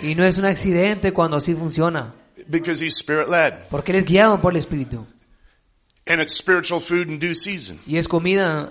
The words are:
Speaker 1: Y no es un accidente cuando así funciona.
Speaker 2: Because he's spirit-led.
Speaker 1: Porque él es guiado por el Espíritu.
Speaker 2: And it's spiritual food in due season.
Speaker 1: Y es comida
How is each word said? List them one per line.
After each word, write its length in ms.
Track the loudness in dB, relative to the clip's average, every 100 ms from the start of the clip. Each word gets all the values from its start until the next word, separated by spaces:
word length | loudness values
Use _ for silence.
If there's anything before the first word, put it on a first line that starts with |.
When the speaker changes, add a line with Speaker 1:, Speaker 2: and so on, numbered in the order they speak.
| -4
Speaker 1:
Y 60 |
no 100 | 2
es 140 | 2 4
un 60 |
accidente 680 | 0 0 0 2 2 0 -2
cuando 240 | 0 0 0
así 140 | -2
funciona. 640 | -2 -2 0 0 0 -8 -14 _ -20 -4
Speaker 2:
Because 340 | -4 -2 -4
he's 120 | -2 -4
spirit-led. 720 | -2 0 2 2 2 0 -8
Speaker 1:
Porque 200 | -6 0
él 80 | 0
es 60 |
guiado 360 | 4 6 6 4
por 120 | 2
el 60 | 0
Espíritu. 460 | -2 -6 -6 -10 -14 _ _ _ _ _ _ _ _ _ -2
Speaker 2:
And 140 | 0
it's 140 | 0
spiritual 460 | 0 2 2 2 -2
food 280 | 0 0 0
in 100 | -4
due 160 | -4
season. 440 | -4 -6 -8 -10 -12 -4
Speaker 1:
Y 100 | -2
es 120 | 0
comida 640 | 0 2 2 2 -2 -6